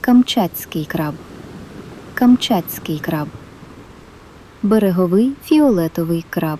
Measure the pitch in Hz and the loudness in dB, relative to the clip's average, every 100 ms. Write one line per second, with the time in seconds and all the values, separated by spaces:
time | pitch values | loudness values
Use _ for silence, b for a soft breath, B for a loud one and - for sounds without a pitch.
0 | - 247 247 - 180 - - 165 151 - | 6 4 4 0 -2 -4 -10 -8 -6 -4
1 | 151 147 - - - - - - - - | -6 -8 -16 -20 -18 -18 -18 -18 -18 -18
2 | - - 247 247 - 202 170 - - 151 | -14 0 4 4 4 -2 -2 -10 -8 -6
3 | - 156 151 - - - - - - - | -4 -4 -6 -10 -20 -20 -20 -20 -20 -20
4 | - - - - - - 208 220 208 180 | -20 -20 -20 -20 -20 -6 2 2 4 2
5 | 180 185 247 277 - 311 294 202 165 - | 2 4 2 -2 0 4 4 2 0 -2
6 | 165 170 165 - 165 151 | -2 -4 -4 -6 -4 -6